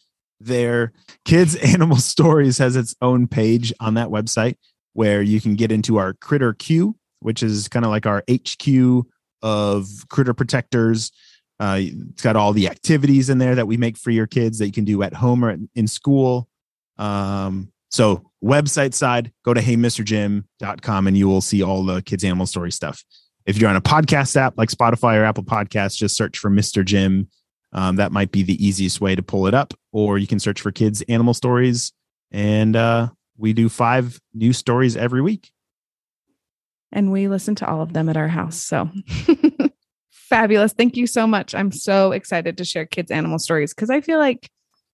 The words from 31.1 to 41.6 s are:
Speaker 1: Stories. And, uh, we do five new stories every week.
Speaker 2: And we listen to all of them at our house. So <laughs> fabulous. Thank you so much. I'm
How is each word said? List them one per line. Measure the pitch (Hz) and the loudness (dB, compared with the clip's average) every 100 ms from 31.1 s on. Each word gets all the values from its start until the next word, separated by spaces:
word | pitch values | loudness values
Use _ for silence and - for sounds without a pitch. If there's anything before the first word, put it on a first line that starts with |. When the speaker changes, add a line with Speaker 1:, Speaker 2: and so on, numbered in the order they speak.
| 117 120 | 0 2
Speaker 1:
Stories. | 117 123 123 127 120 - - _ _ _ | 0 0 0 0 0 -6 -12 _ _ _
And, | 104 104 107 110 113 | -4 0 2 2 2
uh, | 117 117 117 - _ - | 2 0 -2 -8 _ -6
we | 110 | -2
do | 110 113 | 2 0
five | - 117 127 123 - _ 110 | 0 0 0 -2 -8 _ -2
new | 117 | 0
stories | 127 - 120 127 110 | 0 0 0 0 0
every | 120 127 | -2 0
week. | 165 214 _ _ _ _ _ _ _ _ _ _ _ _ _ _ _ | -2 -4 _ _ _ _ _ _ _ _ _ _ _ _ _ _ _
Speaker 2:
And | 208 196 | -2 0
we | 196 196 | 0 0
listen | 196 214 208 | -2 -4 -4
to | - | -4
all | 160 | -4
of | 165 | -4
them | 165 160 | -2 0
at | 156 | 0
our | 156 | -2
house. | 165 165 165 | -2 -4 -8
So | - 160 165 196 - - - 294 - - | -6 -4 -4 -8 -8 -2 0 2 0 0
<laughs> | 277 - _ _ _ | -4 -6 _ _ _
fabulous. | _ - 226 220 214 214 | _ -2 2 4 4 2
Thank | - 240 247 | 2 0 0
you | 240 | -2
so | 240 220 | 0 0
much. | 202 - | 0 -2
I'm | 190 | -4